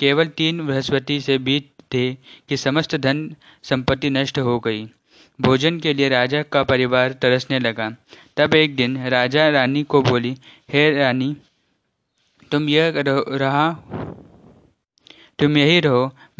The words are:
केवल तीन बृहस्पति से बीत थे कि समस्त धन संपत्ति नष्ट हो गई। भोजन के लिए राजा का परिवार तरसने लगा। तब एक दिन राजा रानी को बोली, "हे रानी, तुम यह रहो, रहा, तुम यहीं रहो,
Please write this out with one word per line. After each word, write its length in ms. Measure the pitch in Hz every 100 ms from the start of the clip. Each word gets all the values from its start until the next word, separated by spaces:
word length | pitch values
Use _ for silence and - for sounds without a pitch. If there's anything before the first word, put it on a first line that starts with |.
केवल 260 | 139 143 165
तीन 400 | 147 160 170 156
बृहस्पति 540 | 135 131 135 131 143
से 180 | 135 135
बीत 320 | 131 143 143 _ -
थे 200 | 127 127
कि 420 | 131 - - - 139
समस्त 400 | 139 147 160 156
धन 400 | 135 143 156 156 _ _
संपत्ति 480 | - 135 127 131 147
नष्ट 280 | 135 135 -
हो 220 | 127 120
गई। 300 | 113 107 107 _ _ _ _ -
भोजन 400 | 123 131 151 170
के 140 | 156
लिए 140 | 139 139
राजा 340 | 131 123 147
का 200 | 151 143
परिवार 500 | 131 131 127 127 127
तरसने 460 | 131 127 127 127 131
लगा। 380 | 120 110 110 113 _ - - -
तब 180 | 151
एक 220 | 156 156 135
दिन 300 | 123 135 127
राजा 420 | 127 123 143 156
रानी 340 | 143 127 139
को 200 | 147 147
बोली, 340 | 131 123 120 131 - - -
"हे 180 | 143 151
रानी, 460 | 143 139 127 131 147 _ _ _ _ _ _ _ _ _ _ -
तुम 180 | 147 151
यह 240 | 147 165 151
रहो, 280 | 139 139 -
रहा, 440 | 135 135 139 156 160 - - - - - - - - _ _ _ _ - - - -
तुम 180 | 147 151
यहीं 240 | 143 175
रहो, 340 | 151 123 131 - - -